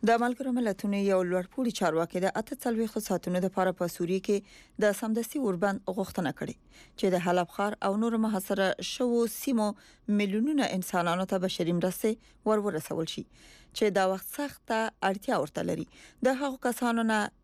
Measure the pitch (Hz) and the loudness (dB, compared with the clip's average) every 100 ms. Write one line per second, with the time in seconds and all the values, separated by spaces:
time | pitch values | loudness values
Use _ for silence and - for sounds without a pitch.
0 | 214 233 240 247 262 247 233 190 202 202 | 4 4 4 0 -2 0 0 0 -2 0
1 | 196 190 185 180 180 - 247 190 180 160 | 2 4 2 0 -2 -2 -2 2 2 2
2 | 170 180 185 - 220 269 254 226 226 - | 0 0 0 -2 -6 -6 -2 -2 -2 -4
3 | 214 180 - 180 185 185 185 185 175 - | -2 -2 0 0 0 2 0 2 -4 -2
4 | 170 190 190 202 196 - - - 208 202 | -2 -2 0 -2 -2 -20 -20 0 0 2
5 | 220 220 233 302 247 180 202 196 - 190 | -2 -2 -2 -2 -2 0 0 -2 -6 -4
6 | 190 - 156 - - - - - - - | -4 -2 -4 -4 -8 -10 -18 -20 -20 -2
7 | 196 180 175 180 175 - 202 - 196 196 | 2 2 2 2 0 -2 -2 0 -2 0
8 | 226 226 220 208 190 196 190 - 190 - | 0 2 0 0 -2 0 2 0 -6 -2
9 | 247 240 233 - - 240 208 202 - - | 0 2 0 -2 -2 0 0 -2 -14 -20
10 | - 208 202 202 254 302 226 185 185 185 | -2 0 2 0 0 2 0 -2 -2 0
11 | 175 175 190 190 180 - 165 175 180 180 | 0 0 0 0 -2 -2 0 2 0 0
12 | 220 220 - _ - 214 208 156 - - | -2 -2 -8 _ 0 0 0 -4 -4 -6
13 | 160 - - - - - - - 214 190 | -6 -8 -12 -16 -20 -20 -16 0 2 4
14 | 190 190 - - 285 - - 220 226 - | 2 0 -6 -8 -8 -8 -4 -2 -2 -2
15 | 196 196 - 214 143 - 170 170 156 - | -2 -2 -2 0 0 -4 -4 -4 -6 -12
16 | - - 254 254 285 262 247 233 240 233 | -20 0 0 2 -2 -2 -2 0 0 2
17 | 226 214 208 _ | 2 2 0 _